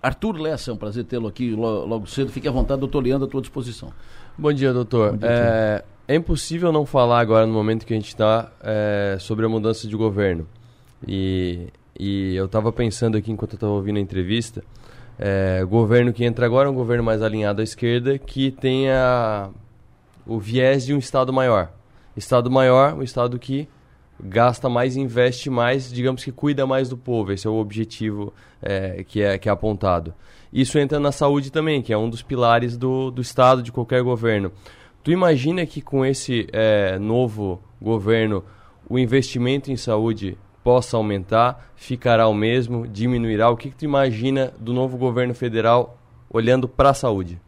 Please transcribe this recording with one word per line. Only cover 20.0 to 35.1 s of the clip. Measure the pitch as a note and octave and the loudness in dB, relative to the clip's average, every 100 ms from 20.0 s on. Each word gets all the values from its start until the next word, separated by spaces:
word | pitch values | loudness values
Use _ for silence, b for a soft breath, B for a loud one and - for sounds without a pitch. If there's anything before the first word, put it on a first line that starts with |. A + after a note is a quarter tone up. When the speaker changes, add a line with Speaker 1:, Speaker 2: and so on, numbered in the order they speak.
| _ _ - | _ _ -6
Speaker 2:
o | A2+ | -6
viés | G2+ B2 C3 C3+ B2 | -2 2 4 2 0
de | |
um | C#3+ | -2
Estado | B2 C3+ B2+ | 0 0 2
maior. | C3 B2+ G#2+ E2+ - _ b b - | 2 4 2 0 -10 _ b b -16
Estado | - B2 B2 | 0 2 4
maior, | C3 C3 B2+ C#3 | 4 6 6 6
um | D#3 | 2
Estado | B2+ - B2 A#2+ | -6 -2 -2 -4
que | - C3+ D#3 b b b b _ | -6 -6 -6 b b b b _
gasta | G2 G2+ B2 A#2 C3 | -2 2 4 2 -2
mais, | A#2+ C3 C3 | 0 0 -2
investe | C3+ A#2 B2 B2 C#3+ | -2 2 2 2 -4
mais, | B2 A#2+ C3+ B2+ | 0 2 0 -2
digamos | B2 B2 B2+ | -2 -2 -2
que | - | -10
cuida | A#2+ D3 C#3 C3 | -4 -2 0 0
mais | C3 C3 | 0 -2
do | B2 | -6
povo. | B2 A#2 G2 | -4 -2 -2
Esse | G2 A2 | -4 -2
é | |
o | A2 | -2
objetivo, | G#2 G#2 A2 - A2 G#2 G2+ b b b | -2 -4 -8 -4 -6 -4 -10 b b b
é, | - G2 F#2+ F2+ | -6 -4 -4 -8
que | F#2 A2 | -6 -2
é, | G2+ F#2+ | 0 0
que | A2 | -2
é | |
apontado. | G2+ A2 G2+ G2 F2 D#2+ - b b b | -2 -2 0 0 0 -2 -14 b b b
Isso | - B2+ D3+ | 0 2 2
entra | C#3 D3 | 0 0
na | C#3+ | -2
saúde | - C#3+ C#3+ C3+ | 2 2 2 0
também, | D#3 D#3 D3 | -2 0 -2
que | A2+ | 0
é | G#2+ | -2
um | A2+ | -2
dos | A#2 | -6
pilares | - B2 A#2+ A#2 A#2+ A#2+ | -8 0 4 4 2 -2
do, | B2+ C3 C3 | -2 -2 -4
do | B2 | -6
Estado, | A#2+ - B2+ C3 | -6 4 6 6
de | A#2+ | 0
qualquer | B2+ A#2 B2+ | -6 -2 0
governo. | B2 A#2+ A2+ G#2 G2 B B B B _ | 0 0 0 0 -2 B B B B _
Tu | - | -2